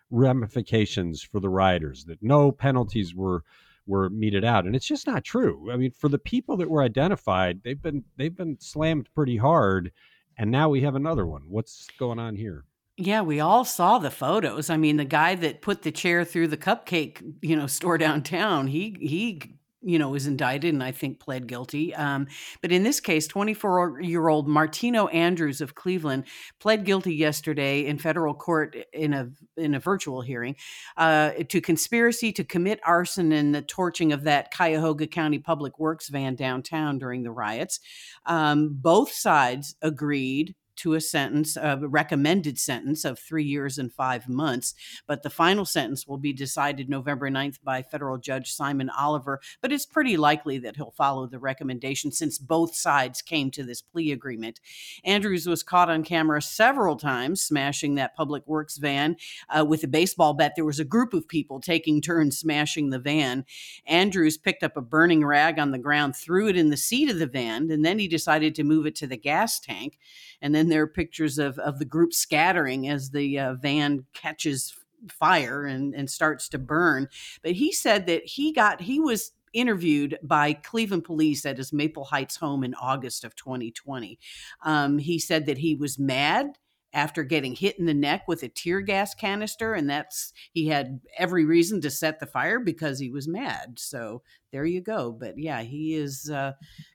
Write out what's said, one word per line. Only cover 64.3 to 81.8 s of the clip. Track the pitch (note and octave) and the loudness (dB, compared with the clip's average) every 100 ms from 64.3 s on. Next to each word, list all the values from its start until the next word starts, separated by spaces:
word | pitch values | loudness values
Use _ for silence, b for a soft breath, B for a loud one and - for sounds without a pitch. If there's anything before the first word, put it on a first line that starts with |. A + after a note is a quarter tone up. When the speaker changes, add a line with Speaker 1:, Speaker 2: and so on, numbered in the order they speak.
| D3+ | 2
Speaker 2:
picked | - - | -2 -2
up | D#3 D3+ | -4 -4
a | |
burning | A#2 D#3 E3+ D#3+ | 0 4 6 6
rag | D3 D3 D#3 D#3 | 6 6 4 2
on | C#3+ | 0
the | C3 | 0
ground, | C3 D3 C#3+ - | 0 2 2 -2
threw | - F3+ G#3+ | 0 2 4
it | F3+ | 4
in | D#3 | 4
the | C#3 | 4
seat | - B3 D4 | 0 2 2
of | F3+ | 2
the | D3+ | -2
van, | C3 A#2 A2+ D#3+ | -2 -2 -2 0
and | D#3 | 2
then | D#3 G#3+ | 2 2
he | F#3+ | 0
decided | D#3+ E3 D#3 D#3 | 0 2 2 2
to | D#3 | 2
move | D3 D#3 D3+ | 2 2 2
it | - | -4
to | C3+ | -8
the | B2 | -6
gas | C#3+ D#3+ A3 - | -2 0 0 -4
tank. | - F#2+ F#3+ - B B B B | -8 -10 -10 -14 B B B B
And | C#3+ | 0
then | D3+ E3 | 2 4
there | D#3 | 4
are | D3+ | 2
pictures | F3+ D#3 - D#3 C3+ | -2 -6 -2 -2 0
of, | C#3+ C3 | -2 -4
of | C#3 C#3 | -6 -4
the | |
group | D3 D#3+ E3+ | -2 2 2
scattering | - - D3+ E3+ F3 C#3 C3 C3+ | 2 0 2 4 4 0 -2 -2
as | C#3+ C3+ | -4 -4
the, | C#3+ C#3+ C#3 | -4 -2 -2
uh, | C3 | -2
van | B2+ C#3+ D3 D3 C#3 C3 | -2 0 2 2 0 -4
catches | - - D#3 D#3 C3+ - - _ _ G#3+ | -12 -10 -6 -4 -4 -6 -12 _ _ -20
fire | - D#3+ F3 B2 C#3 | 0 4 4 2 -4
and, | C#3+ C3 C#3 | -6 -4 -4
and | C#3 C3+ | -6 -8
starts | - D#3 C#3 - | -2 0 0 -6
to | C#3+ | -8
burn. | B2+ D#3 F3 C3+ C#3 B B B | -2 2 2 2 -2 B B B
But | D#3+ | -4
he | F3+ D4+ | 0 0
said | - C4+ G#3 F3 | 2 2 2 2
that | E3 | -2
he | - - D4+ | -2 -4 -2
got, | D4+ G#3 D#3+ | 4 4 2
he | F3 C#4 | -2 0
was | D#4 G#3+ - - _ | 2 0 -4 -14 _
interviewed | A3+ B3 G3 E3+ D3 C#3+ - | -2 0 2 2 2 2 -4
by | C#3 D3+ D3 | 0 2 2
Cleveland | D3+ - A3+ A3 F#3 | 0 -4 -2 0 -2
police | E3 D#3 D#3 C#3+ C#3+ | -2 0 0 0 -4
at | C3 | -6
his | C3 | -4
Maple | D3 | -2